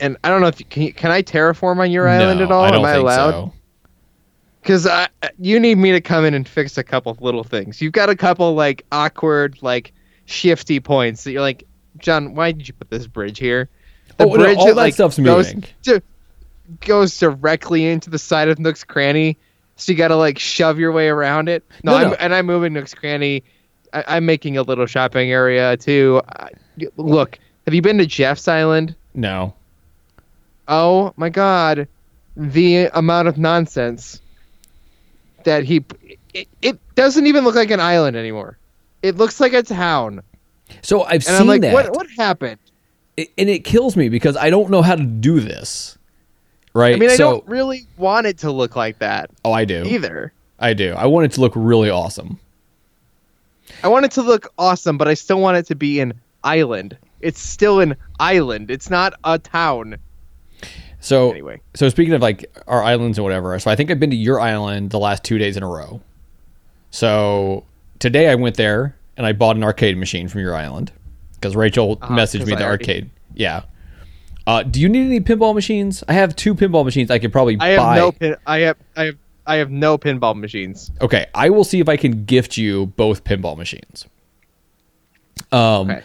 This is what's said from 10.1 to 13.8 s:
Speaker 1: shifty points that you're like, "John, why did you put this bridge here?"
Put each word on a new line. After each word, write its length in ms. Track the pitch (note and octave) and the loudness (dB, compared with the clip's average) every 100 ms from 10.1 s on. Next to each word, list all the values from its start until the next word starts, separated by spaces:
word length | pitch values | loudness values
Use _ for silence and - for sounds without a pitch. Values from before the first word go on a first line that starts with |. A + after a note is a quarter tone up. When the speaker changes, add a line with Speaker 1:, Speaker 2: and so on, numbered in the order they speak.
| _ | _
Speaker 1:
shifty 560 | _ - F3+ D#3+ - C#3+ | _ -2 0 0 0 -4
points 420 | - C#3 A#2+ A2 | 0 0 0 -4
that 80 | C#3 | -10
you're 100 | C3+ | -6
like, 200 | C#3 C3 - _ _ D3+ | -6 -6 -16 _ _ -8
"John, 360 | - D#3+ C#3+ | 0 0 -2
why 160 | D3 E3 | -4 -4
did 160 | D#3+ C#3 | -4 -12
you 80 | |
put 160 | - - | -18 -12
this 160 | A2+ A#2 | -12 -12
bridge 320 | A#2 G2+ G#2+ | -10 -10 -6
here?" 300 | B2+ B2 B2+ _ | -4 -2 -4 _